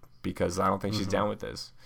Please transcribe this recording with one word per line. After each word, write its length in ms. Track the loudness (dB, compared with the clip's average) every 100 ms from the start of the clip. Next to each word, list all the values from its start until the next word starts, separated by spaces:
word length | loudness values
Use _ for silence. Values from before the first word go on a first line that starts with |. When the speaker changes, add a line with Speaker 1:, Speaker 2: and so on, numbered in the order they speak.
| -20 -8
Speaker 1:
because 340 | -6 0 0 2
I 80 | 2
don't 140 | 2
think 120 | 0
she's 100 | 0
Speaker 2:
Mm-hmm. 80 | 0
Speaker 1:
down 180 | 2 2
with 120 | 0
this. 300 | -6 -8 -12 -16